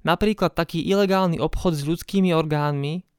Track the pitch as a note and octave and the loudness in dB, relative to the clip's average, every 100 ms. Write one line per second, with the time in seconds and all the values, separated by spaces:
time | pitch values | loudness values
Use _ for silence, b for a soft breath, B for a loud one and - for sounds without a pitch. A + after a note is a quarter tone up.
0 | - E3+ G#3 G#3 F3 - E3 E3 D#3+ G3 | 0 2 0 2 -2 -2 -4 -4 0 2
1 | G3 F#3+ F#3 D#3+ D#3 - F#3 D3+ C#3+ E3+ | 2 2 2 0 -2 0 -2 -2 -2 -4
2 | - G3 F#3 D#3+ D#3 D3+ D3 C#3+ C#3+ F3 | -2 2 2 2 0 0 0 -2 -4 -6
3 | - | -10